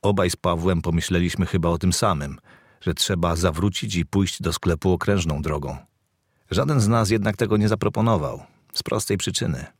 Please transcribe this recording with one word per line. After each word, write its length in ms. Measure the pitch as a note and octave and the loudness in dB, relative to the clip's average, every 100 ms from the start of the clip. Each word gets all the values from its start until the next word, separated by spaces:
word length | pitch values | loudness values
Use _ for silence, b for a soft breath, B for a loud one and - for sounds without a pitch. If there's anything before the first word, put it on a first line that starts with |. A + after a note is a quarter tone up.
Obaj 280 | G2+ G2+ F2+ | 2 2 2
z 60 | - | 0
Pawłem 460 | F2+ E2+ F2 F2 | -2 0 2 0
pomyśleliśmy 640 | E2+ E2+ - F2 F2 - F2 | 2 0 0 0 0 0 -2
chyba 220 | F#2+ E2 | 0 0
o 100 | E2 | 0
tym 140 | F2+ | 0
samym, 460 | F2 A2 E2 C#2+ C2+ b b b b | 2 0 0 -4 -10 b b b b
że 140 | - | -6
trzeba 420 | D#2+ - F#2 E2+ E2 | -4 -2 0 0 2
zawrócić 600 | F2 D#2 G2+ F#2+ A2 F#2 | 0 2 -2 -2 -4 -2
i 100 | D#2 | 0
pójść 360 | G2 F#2+ - | 0 0 -2
do 100 | - | -4
sklepu 400 | D#2 - E2 F#2+ | -2 -2 0 2
okrężną 500 | F2+ - G2+ E2 D2 | 0 2 0 0 -2
drogą. 340 | D2 D2+ C#2 C#2+ - _ _ _ _ _ _ | -2 -4 -6 -10 -14 _ _ _ _ _ _
Żaden 300 | F3 C#3+ D3 | -2 2 2
z 80 | G#2 | 4
nas 220 | A#2 G#2+ | 4 4
jednak 260 | A2+ G#2 G2+ | 2 0 0
tego 200 | A2 G#2+ | 0 2
nie 120 | G#2 | 2
zaproponował, 720 | G#2+ G#2 - A2+ G#2+ C#2+ C2 - _ _ | 2 0 0 2 2 0 -6 -14 _ _
z 100 | - | -10
prostej 340 | - A2 - G#2 | -4 -4 -2 -2
przyczyny. 500 | - - A#2 C2 D#2 _ | -2 -4 -2 -4 -8 _